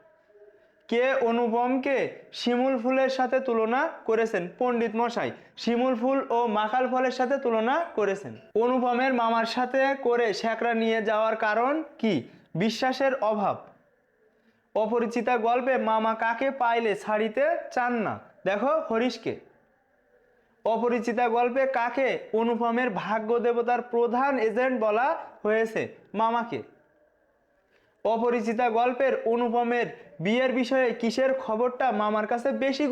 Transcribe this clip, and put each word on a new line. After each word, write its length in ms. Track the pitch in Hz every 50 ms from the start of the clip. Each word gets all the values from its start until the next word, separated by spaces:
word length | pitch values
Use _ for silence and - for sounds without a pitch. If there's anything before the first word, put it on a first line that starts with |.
| _ - _ _ _ _ - - - - - _ _ _ _ _ _ -
কে 160 | 226 233 247 262 269 - 240 226
অনুপমকে 680 | 233 233 240 233 220 240 240 247 262 269 262 285 277 240 185 135 - - - - - -
শিমুল 340 | - 240 240 240 254 269 269 247 220
ফুলের 280 | 254 262 262 262 254 262 262
সাথে 200 | 262 247 254 262 254 262
তুলনা 320 | 233 226 220 220 233 262 302 330 - - - -
করেছেন? 340 | 220 220 226 220 220 190 175 175 - -
পণ্ডিত 340 | 247 247 240 233 233 233 208 220
মশাই। 300 | 240 240 233 202 156 120 113 - - - _ - -
শিমুল 320 | 226 233 233 254 262 262 220
ফুল 180 | 233 262 269 277 269 269 233
ও 20 | 233 240 240 208
মাকাল 280 | 208 214 208 214 254 254 247 247
ফলের 220 | 254 254 254 247 -
সাথে 180 | 254 240 277 269 277
তুলনা 320 | 240 226 220 220 233 269 320 339 - - -
করেছেন। 340 | 208 196 190 196 - 131 110 110 - - - 202 226
অনুপমের 500 | 247 254 254 240 247 247 240 262 269 262 240
মামার 280 | 233 226 226 226 226 226 -
সাথে 240 | 247 254 247 254 269 269 269 277 269 -
করে 200 | 240 240 240 240 220 202 -
স্যাকরা 320 | - 226 220 220 233 233 233 226 226
নিয়ে 160 | 226 226 226 220 208
যাওয়ার 280 | 220 214 220 220 220
কারণ 360 | 220 226 214 214 220 240 262 294 320 311 - - -
কি? 140 | - 220 196 135 117 - - - - _ - 160 190
বিশ্বাসের 500 | 226 220 - - 254 262 254 277 269 254 - - 214
অভাব। 260 | 220 208 202 170 139 - - - - _ _ _ _ _ _ _ _ _ _ _ _ _ _ _ _ _ _ _ -
অপরিচিতা 600 | 202 220 208 233 240 233 220 226 247 226 247 254 240 214 226
গল্পে 260 | 240 247 233 269 262 240 220 220
মামা 240 | 220 220 220 220 220
কাকে 340 | 220 226 226 233 233 269 269 269 269
পাইলে 320 | 247 233 233 233 233 220 196 202 -
ছাড়িতে 420 | - 214 214 214 220 220 262 277 311 339 330 - - -
চান 180 | 262 240 247 240 233 208
না? 100 | 156 117 104 - - - _ - 185
দেখো, 240 | 196 202 220 269 302 320 - -
হরিশকে। 460 | 226 220 240 254 240 - - 143 113 - - - _ _ _ _ _ _ _ _ _ _ _ _ _ _ _ _ _ _ _ _ _ _ -
অপরিচিতা 640 | 208 226 214 214 240 233 226 208 240 233 220 247 240 226
গল্পে 260 | 240 247 247 240 269 269 262 262 247
কাকে 300 | 233 240 247 277 269 240 190 - - - - 214
অনুপমের 500 | 226 233 240 214 233 233 233 240 254 254 196 170 151
ভাগ্য 280 | 180 214 226 220 214 233 240 214
দেবতার 360 | 240 240 240 233 233 240 240 233 - -
প্রধান 400 | 233 240 233 214 240 269 277 277 254 220 220
এজেন্ট 280 | 208 233 254 262 254 240 220
বলা 240 | 214 208 220 247 294 330 320 - - - - -
হয়েছে? 380 | 208 214 220 226 220 220 190 131 - - - - - -
মামাকে। 460 | 196 220 226 233 233 226 233 - 117 104 - - _ _ _ _ _ _ _ _ _ _ _ _ _ _ _ _ _ _ _ _ _ _ _ _ _ -
অপরিচিতা 600 | 202 226 220 233 240 240 247 214 220 226 220 247 240
গল্পের 420 | 220 226 240 247 254 247 277 262 269 269 - 220 226
অনুপমের 540 | 240 240 240 220 240 240 233 247 240 233 165 - - - - - - 156
বিয়ের 280 | 190 220 247 262 262 240
বিষয়ে 360 | 262 254 233 269 262 254 240 226 233
কিসের 300 | - 226 220 - 262 262 262 262 -
খবরটা 420 | - 220 214 247 247 247 247 - 254 220 208
মামার 260 | 208 214 214 220 214 208 247
কাছে 160 | 240 233 277 269 214 254
বেশি 200 | 269 269 269 294 285